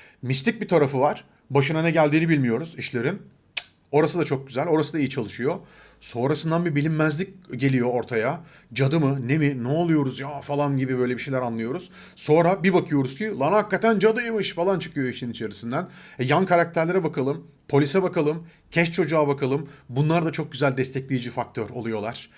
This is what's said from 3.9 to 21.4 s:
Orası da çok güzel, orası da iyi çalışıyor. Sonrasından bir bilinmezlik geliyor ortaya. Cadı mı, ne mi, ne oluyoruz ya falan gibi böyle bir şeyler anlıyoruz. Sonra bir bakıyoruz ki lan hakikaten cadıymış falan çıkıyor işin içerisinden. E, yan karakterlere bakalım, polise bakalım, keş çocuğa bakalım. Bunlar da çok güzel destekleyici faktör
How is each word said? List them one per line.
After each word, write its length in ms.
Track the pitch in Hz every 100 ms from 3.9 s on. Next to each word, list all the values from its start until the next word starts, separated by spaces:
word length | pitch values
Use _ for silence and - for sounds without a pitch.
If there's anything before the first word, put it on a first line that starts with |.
Orası 260 | 143 160 170
da 60 |
çok 220 | 147 135 135
güzel, 200 | 120 170
orası 280 | 156 147
da 40 | 165
iyi 120 | 131
çalışıyor. 480 | - 101 - 131 190 - - - _
Sonrasından 640 | - - 131 156 160 170
bir 100 | 175
bilinmezlik 840 | 143 156 156 156 147 190 - - 127
geliyor 280 | 139 131 120
ortaya. 520 | 123 107 117 117 165 - - _
Cadı 280 | 117 135 165
mı, 280 | 135 139 117
ne 100 | 147
mi, 260 | 143 131
ne 40 | 120
oluyoruz 520 | 156 170 156 131 123
ya 200 | 135 143
falan 380 | - 143 143 139
gibi 200 | 127 127
böyle 180 | 123 123
bir 60 |
şeyler 200 | - 131
anlıyoruz. 480 | 120 113 113 170 - - - -
Sonra 460 | - 156 170 190
bir 120 | 185
bakıyoruz 420 | 180 - 147 131 -
ki 220 | 214 127
lan 140 | 147
hakikaten 460 | 208 208 - 226 208
cadıymış 560 | 214 220 233 220 -
falan 240 | 170 185 185
çıkıyor 300 | - 143 127
işin 220 | 117 123
içerisinden. 580 | - 110 101 117 143 185 - - -
E, 60 |
yan 220 | 131 151 190
karakterlere 580 | 175 170 170 165 185
bakalım, 420 | 160 143 131 165 - _ -
polise 340 | 143 147 190
bakalım, 440 | 185 180 147 165 - _ _
keş 220 | 170 170
çocuğa 360 | 170 156 160 143
bakalım. 400 | 139 131 139 160 - -
Bunlar 360 | 120 151 170
da 80 | 165
çok 200 | 156 151
güzel 240 | - 143 123
destekleyici 540 | 131 127 131 131 117
faktör 400 | 123